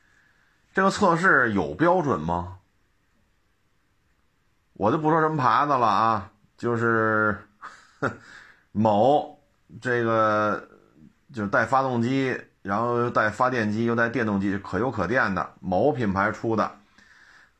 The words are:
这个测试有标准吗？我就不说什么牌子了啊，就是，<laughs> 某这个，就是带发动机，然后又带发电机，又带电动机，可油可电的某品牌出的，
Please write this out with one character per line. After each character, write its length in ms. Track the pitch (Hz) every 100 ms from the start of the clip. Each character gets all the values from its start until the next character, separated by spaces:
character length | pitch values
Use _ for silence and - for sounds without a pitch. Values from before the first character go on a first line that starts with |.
| _ _ _ _ _ _ _
这 120 | -
个 80 | 190
测 260 | 190 190 165
试 340 | 185 147 120
有 200 | 101 76
标 300 | 78 170 180
准 160 | 147 87
吗？ 380 | 78 87 90 - _ _ _ _ _ _ _ _ _ _ _ _ _ _ _ _ _ _ _ _ _
我 160 | - 101
就 80 | 160
不 140 | 151
说 80 | 160
什 80 | 156
么 80 | 156
牌 300 | 123 117 147
子 80 |
了 120 | 135 113
啊， 460 | 98 113 107 92 _ _ _
就 220 | 120 117
是， 600 | 117 113 110 107 107 101 - _ - - _ _
<laughs> 720 | 131 - - - - _ _
某 640 | 101 110 104 123 147 - - _ _ _ -
这 200 | 123 120 113
个， 640 | 113 110 107 107 98 - - _ 65 78 _ _
就 100 | 135
是 60 | 101
带 160 | 127 113
发 160 | 131
动 200 | 135 123
机， 400 | 117 135 131 - - _
然 180 | 95 101
后 180 | 120 120
又 100 | 120
带 200 | 120 107
发 200 | 101 127
电 200 | 127 107
机， 140 | 107
又 100 | 117
带 140 | 117 117
电 180 | 127 107
动 140 | 101
机， 180 | 98 98
可 200 | - 92
油 100 | 127
可 160 | 104 87
电 300 | 127 110 92
的 180 | - -
某 320 | 92 92 131
品 220 | 131 110
牌 180 | 95 104
出 240 | 104 117 110
的， 240 | 95 - _ _ _ _ - - _